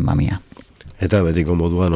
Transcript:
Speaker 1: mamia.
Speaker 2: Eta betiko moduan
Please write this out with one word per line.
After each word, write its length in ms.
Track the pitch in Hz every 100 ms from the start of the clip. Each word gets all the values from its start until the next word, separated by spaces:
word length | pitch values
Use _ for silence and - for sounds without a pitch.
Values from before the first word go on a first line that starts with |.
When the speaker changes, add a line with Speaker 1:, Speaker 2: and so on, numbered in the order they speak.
Speaker 1:
mamia. 400 | 139 73 - 95 - - - _ - -
Speaker 2:
Eta 160 | 95 104
betiko 360 | 85 82 80 87
moduan 340 | 85 87 90